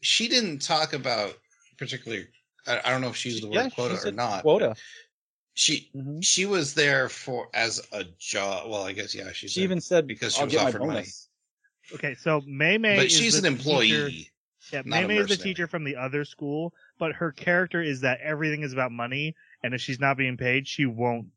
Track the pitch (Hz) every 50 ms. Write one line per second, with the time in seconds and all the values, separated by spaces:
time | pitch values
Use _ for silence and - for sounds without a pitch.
0 | - - - - 220 240 247 254 233 190 156 139 139 - 165 151 156 151 - 143
1 | 127 131 120 110 104 98 92 - _ _ _ _ _ _ _ _ 143 120 127 123
2 | - 113 113 101 87 - _ _ _ _ _ _ _ - 120 117 - 123 127 131
3 | 131 123 110 - - 127 117 110 107 104 107 196 247 269 - - 123 123 120 180
4 | - - 98 107 120 117 104 95 90 156 156 196 220 127 113 - - - - -
5 | - _ _ _ _ _ _ _ _ _ _ - - - 156 - 143 _ _ 139
6 | 135 135 147 156 185 - - 180 185 202 202 185 156 139 143 156 147 143 139 135
7 | 131 120 - - - - 127 120 - - - 107 113 113 104 - - - - 104
8 | 95 90 85 _ - - - 104 98 98 98 92 76 113 110 104 98 92 98 98
9 | 104 98 - 101 98 92 90 - - 98 - 180 190 190 185 175 - - 185 170
10 | 160 139 113 - - 113 - 120 143 135 135 - 104 131 113 104 123 - - 110
11 | 101 - - - - _ _ _ _ _ _ _ _ _ _ _ _ - - 147
12 | - 147 131 - - 170 156 151 143 139 139 135 147 160 190 220 226 220 202 196
13 | 139 123 - - 240 233 208 - 196 175 139 120 127 147 151 139 117 107 - 76
14 | 143 143 80 80 78 - _ _ _ _ _ _ _ - - 143 135 127 - 160
15 | 185 190 208 214 202 196 202 180 180 196 185 170 175 160 - 175 156 139 139 127
16 | 123 131 131 147 147 - - _ 156 143 143 151 165 170 _ _ _ _ _ _
17 | 175 160 151 - 175 165 139 - - - 175 175 185 170 - 175 170 156 139 127
18 | 131 131 123 - - 151 156 147 156 156 151 151 151 143 131 131 131 127 117 120
19 | 120 120 131 139 147 156 156 _ - _ - _ - 120 123 123 - - 135 123
20 | 139 139 139 139 139 131 127 120 131 123 123 135 139 - - - 147 131 117 110
21 | 120 120 120 117 113 - _